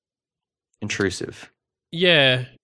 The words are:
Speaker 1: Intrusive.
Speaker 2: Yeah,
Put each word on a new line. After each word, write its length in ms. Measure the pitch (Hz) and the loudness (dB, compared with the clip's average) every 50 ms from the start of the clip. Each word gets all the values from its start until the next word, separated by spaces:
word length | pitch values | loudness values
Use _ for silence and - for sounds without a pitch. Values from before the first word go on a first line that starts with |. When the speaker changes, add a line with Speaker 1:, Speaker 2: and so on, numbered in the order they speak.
| _ _ _ _ _ _ _ _ _ _ _ _ _ _ _ _ | _ _ _ _ _ _ _ _ _ _ _ _ _ _ _ _
Speaker 1:
Intrusive. 680 | 104 101 - - 101 92 92 - - - - - - - _ _ _ _ _ _ _ _ | -10 -6 -4 -2 -2 -2 -4 -6 -10 -12 -14 -16 -20 -20 _ _ _ _ _ _ _ _
Speaker 2:
Yeah, 520 | - 165 185 180 170 151 139 131 127 127 127 - - _ | -4 0 2 4 4 4 4 4 2 0 -4 -8 -14 _